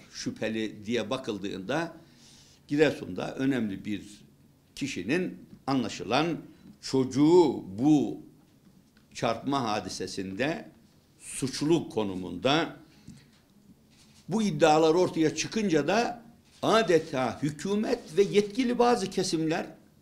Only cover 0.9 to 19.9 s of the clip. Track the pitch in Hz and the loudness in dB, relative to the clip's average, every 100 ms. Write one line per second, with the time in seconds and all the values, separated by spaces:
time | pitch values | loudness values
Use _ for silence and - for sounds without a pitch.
0.9 | 117 104 127 - 104 95 95 95 147 165 | -4 -2 -6 -6 -6 -6 -8 -6 -4 -6
1.9 | - - _ - - - _ - 143 147 | -10 -20 _ -20 -20 -20 _ -4 4 4
2.9 | - 95 90 - - 135 131 110 95 104 | 2 -8 -8 -6 -2 0 0 -2 -6 -6
3.9 | 101 82 - - _ _ _ _ - 139 | -8 -8 -20 -20 _ _ _ _ -10 -8
4.9 | - 90 170 180 - - - - 135 107 | -6 -2 -2 -2 -8 -20 -12 -2 -2 -2
5.9 | - 87 127 170 151 - - - - - | -6 -2 0 0 -4 -10 -20 -20 -18 -2
6.9 | 135 131 131 147 180 151 101 95 95 139 | 0 0 4 6 8 6 2 -6 0 4
7.9 | 151 107 - - _ _ _ _ _ _ | 4 2 -6 -14 _ _ _ _ _ _
8.9 | _ _ - 123 117 - 139 117 107 92 | _ _ -4 -2 -2 -2 -2 0 -2 -4
9.9 | - 95 - 95 98 135 233 - - _ | -8 -8 -8 -8 -4 -4 -4 -10 -20 _
10.9 | _ _ _ - - 127 - 147 165 - | _ _ _ -14 -6 -6 -2 2 2 0
11.9 | 113 104 92 90 87 120 151 160 - - | -4 -2 -4 -8 -4 0 2 0 -6 -20
12.9 | - - - - _ _ _ _ - _ | -20 -20 -20 -20 _ _ _ _ -20 _
13.9 | _ _ _ - 208 208 147 160 156 160 | _ _ _ -4 -2 0 4 6 6 6
14.9 | 170 180 160 156 151 147 220 208 156 143 | 4 2 2 0 0 -4 -2 2 2 2
15.9 | 208 240 - - - _ - 135 214 220 | 0 0 -4 -16 -20 _ -4 2 2 4
16.9 | 165 160 135 123 110 156 - 190 208 220 | 2 2 -2 -2 -2 -4 -4 -4 -2 0
17.9 | 254 - 156 196 180 208 226 240 240 240 | -4 -4 0 2 4 0 0 -2 2 4
18.9 | 233 190 - 180 160 160 170 214 - _ | 2 0 -2 -2 0 0 -2 -4 -12 _